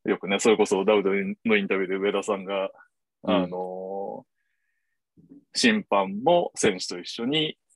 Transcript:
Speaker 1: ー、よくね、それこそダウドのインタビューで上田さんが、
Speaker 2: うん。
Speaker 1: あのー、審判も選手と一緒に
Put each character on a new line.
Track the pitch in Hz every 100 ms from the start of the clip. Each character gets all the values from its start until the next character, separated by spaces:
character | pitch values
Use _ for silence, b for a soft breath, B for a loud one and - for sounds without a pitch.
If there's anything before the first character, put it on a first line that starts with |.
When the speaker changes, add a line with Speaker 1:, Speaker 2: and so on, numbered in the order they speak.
Speaker 1:
ー、 | -
よ | 95
く | 98
ね、 | 101
そ | 120
れ | 107
こ | 104
そ | 95
ダ | 98
ウ | 104
ド | 95 98 98 104 117
の | 104
イ |
ン | 98
タ | 95
ビ |
ュ | 92
ー |
で | 95
上 | 101
田 | 101
さ | 98
ん | 98
が、 | 95 98 95 - b _ _ _
Speaker 2:
う | 101
ん。 |
Speaker 1:
あ | 104 87
の | 90 92 92 95 98 101 110 - _ _ _ _ _ _ _ _ _
ー、 | - - _
審 | - 120 107 -
判 | 101 95 101
も | 139 175 -
選 | - 120 92
手 | -
と | 90
一 | -
緒 | -
に | 120 156 156 - _